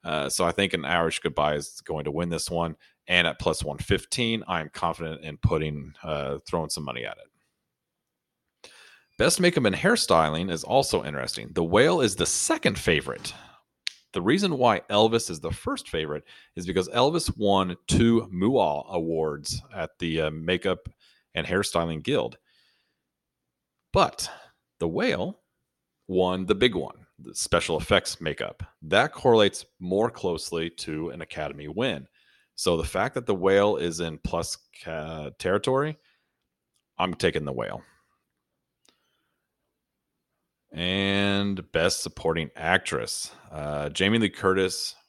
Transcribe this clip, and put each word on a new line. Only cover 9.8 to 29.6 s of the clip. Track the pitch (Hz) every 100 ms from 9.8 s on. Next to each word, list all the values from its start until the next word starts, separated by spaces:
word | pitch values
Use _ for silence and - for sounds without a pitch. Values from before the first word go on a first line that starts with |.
| 180 233 - 85 78 78 92
is | 82
also | - 127 135 87
interesting. | 69 71 62 - 57
The | -
Whale | 85 95 143 175
is | 120 87
the | 85
second | - - 320 - 98
favorite. | - 78 69 62 - - - - _ _ - - _
The | -
reason | 90 170 202 143
why | 123 101 -
Elvis | 104 110 113 -
is | 82
the | 82
first | 87 - 277 -
favorite | 82 78 73 - - _
is | - 90
because | 92 92
Elvis | 117 135 165 - -
won | 104 98 92 87 -
two | - 117 117 101
Moolah | 90 98 131 87 73 -
Awards | 90 82 80 78 73 73 - -
at | 101 80 _
the, | 85 80
uh, | 78
Makeup | 78 80 92 98 90 - _ _ _ _
and | - 80
Hairstyling | 90 101 85 85 80
Guild. | 76 135 60 - _ _ _ _ _ _ _ _ _ _ _ _ _ _ _
But | 190 175 - - - - _ _ _
the | -
Whale | 82 240 - 107 202 _ _ _ _ _ _ -
won | 92 92 92 92
the |
big | 98 123
one, | 92 69 - - _
the | -
special | - - 85 - 80
effects | 82 101 - -
makeup. | 80 73 50 - - _
That | 80 95 147
correlates | - 135 113 101 -